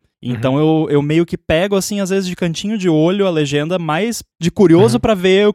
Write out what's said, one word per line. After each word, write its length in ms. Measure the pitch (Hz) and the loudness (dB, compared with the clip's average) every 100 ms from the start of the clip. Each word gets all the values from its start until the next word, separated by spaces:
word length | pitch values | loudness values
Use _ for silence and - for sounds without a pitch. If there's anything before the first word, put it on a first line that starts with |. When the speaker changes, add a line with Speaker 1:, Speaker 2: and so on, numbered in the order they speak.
| _ _ | _ _
Speaker 1:
Uhum. 80 | - | -8
Speaker 2:
Então 260 | 117 127 135 | -4 -2 0
eu, 280 | 156 160 156 | 2 0 0
eu 100 | 143 | 0
meio 240 | 143 156 170 | 0 0 -2
que 120 | 180 | -4
pego, 380 | - 160 196 196 | -2 -2 0 -2
assim, 240 | 180 202 | -4 -4
às 120 | 190 | -2
vezes 180 | 196 185 | -2 -4
de 60 | 175 | -4
cantinho 420 | 175 160 202 220 | -4 -4 -6 -4
de 100 | 185 | 0
olho 380 | 156 160 202 196 | 2 2 2 0
a 40 | |
legenda, 460 | 160 147 147 151 180 | 0 -2 -2 -2 -4
mais 440 | 165 156 220 226 - _ | -4 -4 -4 -6 -12 _
de 100 | 165 | -4
curioso 440 | - 190 165 220 233 | 2 4 6 4 2
Speaker 1:
Uhum. 60 | |
Speaker 2:
pra 140 | 226 214 | 0 0
ver 360 | 185 190 208 | 2 2 2